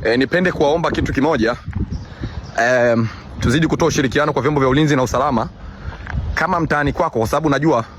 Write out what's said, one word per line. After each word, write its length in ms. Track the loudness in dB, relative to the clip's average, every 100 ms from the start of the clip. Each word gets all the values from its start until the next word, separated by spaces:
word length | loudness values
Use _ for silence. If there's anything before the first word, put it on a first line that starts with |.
eh, 140 | 0 0
nipende 340 | 2 2 0
kuwaomba 380 | 2 2 2 0
kitu 220 | -2 -2
kimoja. 440 | 0 2 2 0 -2 -6 -6 -6 -6 -10 -10 -10 -10 -8 -2
Em, 480 | 2 4 4 2 0 -4 -16 -4
tuzidi 260 | 0 2 2
kutoa 220 | 2 2
ushirikiano 440 | 2 0 0 0
kwa 100 | 0
vyombo 180 | 0 2
vya 80 | 2
ulinzi 280 | 4 4 2
na 60 |
usalama. 460 | 2 0 0 0 -2 -8 -16 -12 -12 -12 -8 -6 -4
Kama 260 | -2 0 0
mtaani 320 | 0 0 0
kwako, 260 | 0 0 0
kwa 100 | 0
sababu 200 | 0 2
najua 340 | 2 2 2 -2